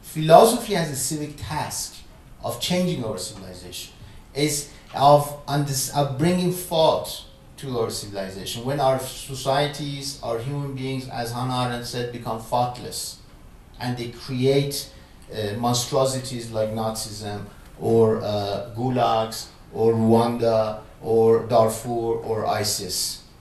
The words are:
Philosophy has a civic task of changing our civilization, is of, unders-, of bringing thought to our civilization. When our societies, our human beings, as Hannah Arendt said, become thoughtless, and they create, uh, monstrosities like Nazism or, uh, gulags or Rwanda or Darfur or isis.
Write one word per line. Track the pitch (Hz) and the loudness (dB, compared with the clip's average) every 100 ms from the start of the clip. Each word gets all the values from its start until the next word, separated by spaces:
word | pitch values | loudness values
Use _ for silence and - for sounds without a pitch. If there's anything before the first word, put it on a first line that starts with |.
Philosophy | - 156 156 185 226 233 - | -8 -2 8 10 10 4 -2
has | 180 156 | -2 -2
a | 131 | -4
civic | - 156 147 - | -4 -4 -6 -10
task | - 151 - - - - - - - - | -8 -6 -6 -8 -10 -12 -20 -20 -20 -10
of | - - | -8 -6
changing | - 180 180 143 113 | -2 0 0 -2 -4
our | 98 | -6
civilization, | - 104 90 87 87 - - - - - - | -8 -12 -16 -16 -14 -14 -14 -18 -20 -20 -10
is | 135 147 147 - - - | -2 0 0 -6 -16 -10
of, | - 143 147 - - - | 4 8 8 4 -8 -4
unders-, | 147 139 135 - 143 | -2 0 -2 -2 0
of | 139 123 | 0 2
bringing | 170 180 175 | 2 4 0
thought | - - 165 156 - - - - - - - | -2 -2 4 4 2 -4 -12 -16 -20 -20 -12
to | 139 120 | -6 -2
our | 110 | -2
civilization. | 104 104 98 95 95 92 120 120 | -4 -8 -8 -8 -8 -10 -6 -4
When | 147 | 2
our | 131 131 | 2 2
societies, | - - - 131 135 135 147 - 143 139 135 - | -2 -10 -12 -6 0 2 0 -4 -8 -8 -10 -8
our | 113 117 | -6 -4
human | 127 143 139 131 | -4 -6 -6 -6
beings, | 131 131 123 | -6 -6 -6
as | 120 117 | -8 -6
Hannah | 120 127 127 123 | -4 -4 -2 -2
Arendt | 120 - | -4 -6
said, | 123 120 | -6 -6
become | 120 120 113 | -6 -8 -8
thoughtless, | - 120 120 - - - - - - - - - - - | -2 0 0 -4 -10 -10 -10 -14 -20 -20 -20 -20 -20 -8
and | 123 123 | -6 -4
they | 117 | -6
create, | - - 127 131 139 143 - - - - - - | -10 -8 2 4 4 2 -6 -10 -16 -20 -20 -12
uh, | 107 104 113 | -6 -4 -2
monstrosities | 120 123 - 143 131 127 120 120 113 | 0 0 0 2 2 0 -6 -10 -6
like | 113 107 | -2 -2
Nazism | 113 110 110 110 101 104 104 104 - - - | -2 -4 -4 -8 -10 -10 -10 -12 -18 -20 -4
or, | 113 113 110 107 | 2 6 6 4
uh, | 101 104 101 - - 110 | 0 -2 -2 -4 -6 -4
gulags | 127 123 117 113 110 - - - - | -2 2 2 2 0 -6 -12 -18 -14
or | 101 113 | 2 2
Rwanda | 113 113 117 117 120 117 110 107 - - - | 4 6 6 4 2 2 2 0 -4 -14 -12
or | 113 113 113 113 110 | 2 4 6 6 6
Darfur | 117 110 - 123 | 4 4 0 -4
or | 120 117 113 110 107 101 | -2 0 -2 -2 -2 0
isis. | 104 104 - 92 - - - - - | 0 0 -2 -4 -4 -4 -6 -16 -20